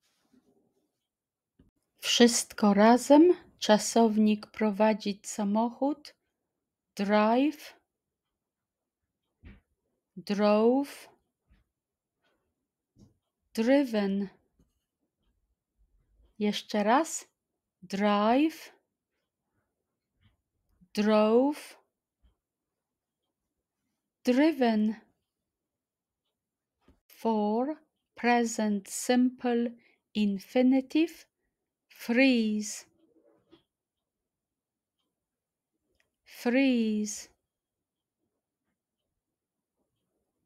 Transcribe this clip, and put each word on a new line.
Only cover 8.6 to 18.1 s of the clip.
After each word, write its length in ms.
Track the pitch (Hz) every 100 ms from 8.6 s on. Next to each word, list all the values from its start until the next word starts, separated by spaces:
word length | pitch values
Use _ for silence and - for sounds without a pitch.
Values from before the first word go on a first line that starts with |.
| _ _ _ _ _ _ _ _ - - _ _ _ _ _ -
Drove. 920 | - 202 208 214 233 262 285 - - _ _ _ _ _ _ _ _ _ _ _ _ _ _ _ _ _ _ _ - _ _ _ _
Driven. 720 | - 226 277 269 220 202 196 196 _ _ _ _ _ _ _ _ _ _ _ _ _ _ _ _ _ _ _ _ -
Jeszcze 460 | 208 202 - 208
raz. 440 | 208 254 320 - - _ _ _ _ _
Drive. 880 | 180 196 208